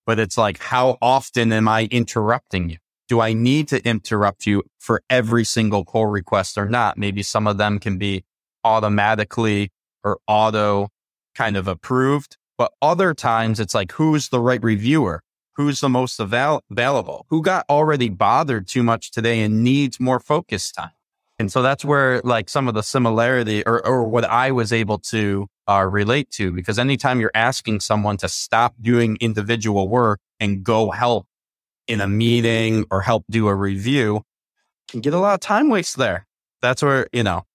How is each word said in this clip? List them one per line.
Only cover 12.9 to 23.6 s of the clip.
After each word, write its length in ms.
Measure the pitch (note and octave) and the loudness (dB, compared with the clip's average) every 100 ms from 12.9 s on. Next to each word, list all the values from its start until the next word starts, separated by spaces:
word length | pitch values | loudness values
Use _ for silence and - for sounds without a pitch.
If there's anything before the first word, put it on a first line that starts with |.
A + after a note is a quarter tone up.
| F3 F#3+ | 2 0
times 460 | D3+ C3 A2+ A2+ G#2+ | 0 0 0 0 -2
it's 160 | G2+ A2 | -2 -2
like, 160 | F#2 | -4
who's 380 | - D#3 D3+ - | 0 2 2 0
the 100 | B2 | 0
right 240 | A#2+ B2 | 0 2
reviewer? 580 | A#2 G#2 A2+ D#3 G#2 D#2+ _ _ _ - | 0 0 2 2 0 -4 _ _ _ -2
Who's 240 | C#3+ C3+ | -2 0
the 100 | C#3+ | 0
most 300 | B2 C3 - | 0 -2 -4
avail-, 420 | G2+ A#2 C#3+ D3 - | -2 0 0 -2 -4
available, 560 | A2 B2 C3+ F#2+ C#2 - | -2 0 0 -4 -10 -4
who 120 | D#3+ | -2
got 240 | E3+ F#3 - | 0 -2 0
already 400 | D3 D#3 D3 A#2+ | 0 2 0 -2
bothered 580 | F#2+ G#2 B2+ D#3 A2+ F#2+ | 0 2 2 0 -4 -4
too 160 | B2+ | 0
much 280 | A#2 A2+ - | 0 0 -4
today 300 | - A#2 A2+ | -2 0 0
and 220 | G#2+ A2 | 0 2
needs 360 | A#2+ C#3 C#3 - | 2 2 0 -2
more 200 | B2+ B2 | -2 -2
focus 520 | - D3+ - G2 - | 0 -2 -2 -6 -8
time. 200 | - E2+ _ _ _ _ - | -10 -14 _ _ _ _ -8
And 140 | G#2 | -2
so 100 | C3 | 0
that's 220 | B2+ C#3 | 0 0
where, 380 | D3+ C#3+ C3 B2 | 0 2 2 0
like, 260 | A#2+ A#2 F#2+ | 0 -2 0
some 180 | D3 C3 | -2 -2
of 80 | G#2+ | -2
the 60 | |
similarity 840 | - C3+ A#2+ A2 A#2+ C3 A2 G#2 | -2 0 2 2 2 0 0 -2